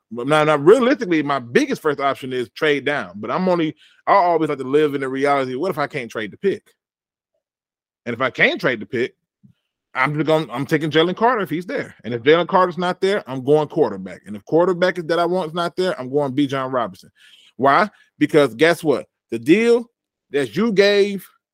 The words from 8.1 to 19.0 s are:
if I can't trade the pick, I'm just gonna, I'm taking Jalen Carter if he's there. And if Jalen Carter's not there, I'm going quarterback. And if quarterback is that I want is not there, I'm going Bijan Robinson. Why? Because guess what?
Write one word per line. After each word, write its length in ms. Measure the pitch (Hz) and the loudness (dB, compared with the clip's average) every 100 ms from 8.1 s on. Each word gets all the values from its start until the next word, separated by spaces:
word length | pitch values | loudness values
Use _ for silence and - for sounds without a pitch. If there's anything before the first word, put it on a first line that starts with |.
if 60 | 117 | -4
I 100 | 127 | -4
can't 300 | - 226 320 | 0 0 0
trade 220 | 151 113 | -4 -4
the 40 | 104 | -6
pick, 300 | 117 131 _ _ _ _ _ _ _ _ | -4 -4 _ _ _ _ _ _ _ _
I'm 200 | 127 139 | -2 -2
just 140 | 151 147 | 0 0
gonna, 240 | 156 127 | 0 0
I'm 140 | 123 139 | -6 -4
taking 260 | 160 156 | -2 0
Jalen 240 | 156 175 180 | 2 0 2
Carter 260 | 233 233 | 0 0
if 80 | 185 | -4
he's 160 | 156 185 | -6 -6
there. 300 | 269 - - | -8 -8 -12
And 100 | 110 | -10
if 80 | 117 | -2
Jalen 280 | 123 165 170 | 4 4 4
Carter's 280 | 185 185 156 | 2 2 0
not 220 | 180 175 | -4 -2
there, 240 | 190 202 - | 0 -2 -4
I'm 160 | 131 127 | -6 2
going 240 | 151 147 | 2 2
quarterback. 540 | 170 117 95 92 78 95 | 0 -2 -2 -12 -14 -14
And 100 | 104 | -14
if 80 | |
quarterback 540 | - 160 180 175 185 180 | -2 2 2 2 0 -2
is 80 | 156 | -2
that 140 | 170 | -2
I 60 | 170 | 0
want 220 | 185 160 | -2 -4
is 60 | |
not 240 | 175 170 180 | -6 -6 -4
there, 200 | 185 - | -4 -4
I'm 120 | 127 | -4
going 260 | 143 139 131 | -2 -2 -2
Bijan 380 | 139 135 131 | -2 -2 -4
Robinson. 380 | 127 104 92 - _ _ _ _ - | -4 -4 -8 -20 _ _ _ _ 0
Why? 340 | 135 151 208 _ _ - | 2 2 0 _ _ -4
Because 380 | 151 151 135 113 | 2 4 4 4
guess 280 | 160 165 | 2 2
what? 240 | 156 117 | 0 -2